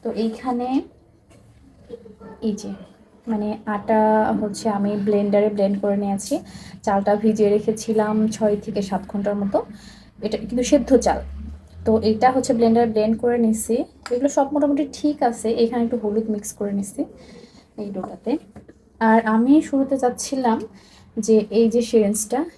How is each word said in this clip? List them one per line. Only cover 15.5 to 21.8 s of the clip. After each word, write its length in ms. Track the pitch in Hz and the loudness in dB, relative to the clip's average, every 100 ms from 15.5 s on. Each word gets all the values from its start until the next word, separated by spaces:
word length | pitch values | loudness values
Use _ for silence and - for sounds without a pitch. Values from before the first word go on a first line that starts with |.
| 226 233 240 | 0 0 0
একটু 140 | 233 233 | -2 -2
হলুদ 320 | 208 208 220 | -2 -2 -2
মিক্স 240 | 208 - | -4 -6
করে 200 | - 202 | -6 -4
নিছি 280 | 202 196 - 311 - - - - - _ - | -4 -6 -8 -10 -10 -20 -20 -20 -20 _ -12
এই 120 | 202 | -10
ডোটাতে। 460 | 190 185 185 226 294 - - - - _ _ | -8 -10 -10 -4 -4 -6 -20 -20 -20 _ _
আর 220 | 226 220 226 | 4 4 4
আমি 360 | 220 247 302 | 2 6 4
শুরুতে 360 | 311 277 269 269 | 4 -2 0 0
চাচ্ছিলাম 640 | 262 - - 269 247 220 - - - - - - | 0 -2 -6 -2 0 0 -4 -16 -20 -20 -12 -6
যে 280 | 220 220 208 | 4 4 4
এই 200 | 208 233 | 2 4
যে 120 | 233 | 2